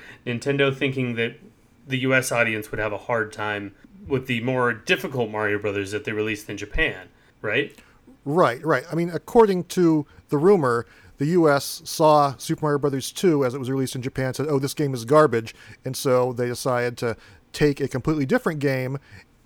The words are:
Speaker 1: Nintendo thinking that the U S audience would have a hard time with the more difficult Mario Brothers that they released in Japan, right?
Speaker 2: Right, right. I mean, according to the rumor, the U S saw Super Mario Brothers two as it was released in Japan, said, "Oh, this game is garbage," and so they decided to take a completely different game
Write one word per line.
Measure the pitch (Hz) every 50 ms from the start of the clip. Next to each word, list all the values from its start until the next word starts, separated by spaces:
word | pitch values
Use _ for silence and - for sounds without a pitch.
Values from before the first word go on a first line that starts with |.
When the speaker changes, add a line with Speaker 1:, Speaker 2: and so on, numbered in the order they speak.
| - - - - -
Speaker 1:
Nintendo | 123 120 117 - 139 143 139 139 139 135
thinking | - 147 135 131 135 127 120 117
that | 113 117 120 - - - - _ _ _ _ _ _ _
the | 139 131 127
U | 131 131 131
S | 131 127 -
audience | 131 117 117 113 110 107 107 -
would | - 110
have | 107 107 101
a | 95
hard | - - 120 113 107 107 -
time | - 107 107 104 101 101 98 - _ _ - - - -
with | - 135 131 131
the | - 123 113
more | 113 127 131 127 123 120
difficult | 113 110 - - 185 - - 170 135 127 113 104
Mario | 107 107 107 104 104 104
Brothers | 107 104 98 101 98 95
that | 107 101 -
they | 117 107
released | 107 107 110 107 101 - -
in | 104
Japan, | 98 104 - - 156 160 127 98 92 90 - _ _ _ _ _ _
right? | - 107 107 135 - - - - - _ _ _ _ - - _ -
Speaker 2:
Right, | 139 151 185 165 123 120 - 147
right. | 160 147 123 - -
I | 156
mean, | 165 170 180
according | 165 151 _ - - 240 220 196 185 180 170
to | - - 185 175 165 160 151 143 _ - - _ -
the | 151
rumor, | 143 156 196 208 180 139 123 117 117 113 - - - - - -
the | - 139
U | 156 180 180 160 147
S | 143 139 - - - - 160
saw | - - - 160 156 151 151 143 139 131
Super | - - - 160 -
Mario | 156 151 147 139
Brothers | 143 143 135 135 - -
two | - - - 180 156 143 135
as | 123 123
it | 143
was | 123 123
released | 135 135 131 - -
in | 131
Japan, | 117 131 - 135 131 127 123
said, | - 135
"Oh, | 156 147 135
this | 139 135 -
game | - 151 139 131
is | 120 113
garbage," | 117 147 151 156 131 117 113 113 - - - - - - _ -
and | 131 -
so | - - 135 127 127 123 127
they | 123 123 123
decided | 123 120 - - 135 123 123 120 123 123 -
to | 123 117 110 - - - - - _ _
take | - - 151 147 139 -
a | 139 127
completely | - 127 - 151 160 156 139
different | 131 233 254 - 190 160 147
game | 139 139 135 131 127 127 139 139 _ _ 101 - - _ _ _ _